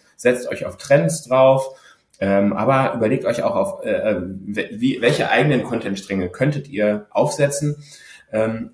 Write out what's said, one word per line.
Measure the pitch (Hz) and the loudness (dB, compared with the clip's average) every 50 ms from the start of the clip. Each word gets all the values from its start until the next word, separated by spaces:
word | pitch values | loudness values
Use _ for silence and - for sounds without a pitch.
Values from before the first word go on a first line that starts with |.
| _ _ _ | _ _ _
setzt | - - 123 123 123 - | -2 0 0 0 0 -4
euch | - - - - | -8 -8 -8 -8
auf | - - | -10 -12
Trends | - - - 139 151 170 156 - - - | -6 0 2 4 4 4 2 -2 -4 -4
drauf, | - 127 131 131 135 135 131 - - - - - - - _ _ _ _ - | 0 4 6 6 6 6 4 2 -4 -10 -16 -20 -20 -20 _ _ _ _ -4
ähm, | 98 98 98 98 101 101 - | -2 0 2 2 2 2 0
aber | - 107 127 135 131 131 117 120 | 0 0 2 2 2 2 0 0
überlegt | 120 110 110 123 - - | 0 0 0 0 0 0
euch | - - - - | -2 -2 0 0
auch | 104 98 | 0 0
auf, | 95 98 98 - - - | 0 -2 -2 -4 -6 -4
äh, | 107 | -2
äh, | 101 90 98 110 101 90 | -2 0 0 0 -2 -2
we-, | 90 95 95 - - 101 104 104 - - | -4 -8 -10 -10 -10 -8 -6 -6 -6 -6
wie, | 110 107 120 135 131 - | -4 -2 0 0 0 2
welche | 117 120 151 - - - | 2 2 2 2 0 2
eigenen | 113 123 143 147 131 120 | 2 4 4 4 2 2
Content-Stränge | 104 - 117 110 - 101 98 98 - - 98 95 92 90 | 0 -2 -4 -4 -4 -4 -6 -6 -6 -4 -4 -2 -4 -4
könntet | - - 131 147 147 - - | -2 -2 0 0 0 -2 -6
ihr | - - 104 104 104 104 104 - - | -6 -4 0 0 0 0 -2 -4 -4
aufsetzen. | - 104 120 - - - 143 139 143 - 151 147 143 - - - - - - - - - _ - | 0 0 0 0 0 0 0 0 0 -2 -4 -4 -4 -6 -10 -20 -20 -20 -20 -20 -20 -20 _ -6
Ähm, | 107 107 110 110 113 113 - - | -2 -2 -2 -2 -2 -6 -8 -12